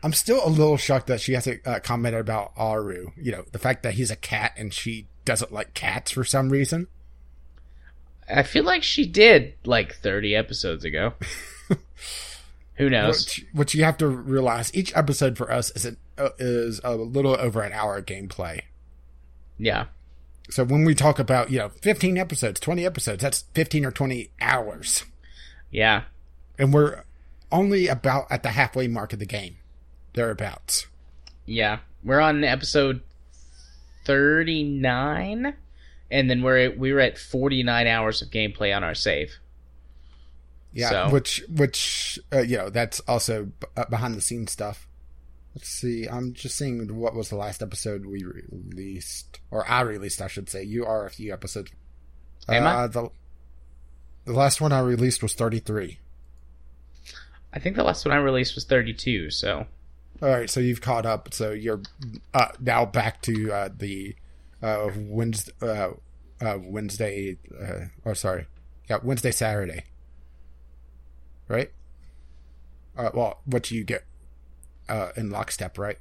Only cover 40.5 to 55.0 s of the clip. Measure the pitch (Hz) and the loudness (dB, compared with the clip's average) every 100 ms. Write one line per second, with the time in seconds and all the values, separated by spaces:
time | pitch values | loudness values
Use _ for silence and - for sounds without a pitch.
40.5 | - - - 120 104 92 139 - - - | -20 -14 -4 0 2 4 4 2 -6 -4
41.5 | 160 139 - - - - - - 139 120 | 2 2 2 -4 -4 -6 -8 -2 0 2
42.5 | 120 95 107 117 - - 120 - 110 101 | -2 -2 -2 -2 -4 -2 0 0 -2 -6
43.5 | - - - 120 110 123 107 - 120 107 | -10 -12 -6 -4 -2 -2 -4 -4 -4 -8
44.5 | - 104 101 - - - - - - - | -6 -8 -8 -16 -20 -20 -20 -20 -20 -20
45.5 | - - - 123 117 113 120 127 123 127 | -16 -12 -6 -4 -4 -6 -6 -8 -8 -8
46.5 | - 143 120 110 110 117 113 104 104 104 | -6 -4 -4 -6 -4 -2 -2 -6 -6 -6
47.5 | 101 107 98 110 101 98 98 90 - - | -8 -8 -6 -6 -6 -8 -10 -10 -12 -14
48.5 | 92 92 92 98 95 - - - - - | -14 -14 -12 -10 -12 -12 -14 -14 -18 -8
49.5 | 110 104 120 123 104 98 - 98 - 95 | -6 0 0 0 -4 -8 -8 -8 -10 -10
50.5 | 95 98 113 113 110 101 - 107 92 95 | -10 -8 -6 -2 -4 -4 -10 -12 -10 -10
51.5 | 107 92 - - - - - - - - | -10 -12 -18 -20 -20 -20 -20 -20 -16 -2
52.5 | 117 151 120 120 120 117 - - - - | 2 4 2 0 -2 -6 -12 -20 -20 -20
53.5 | - - - - - - - - 123 135 | -20 -20 -20 -20 -20 -20 -16 -4 2 4
54.5 | - 156 139 127 120 | 4 2 4 4 4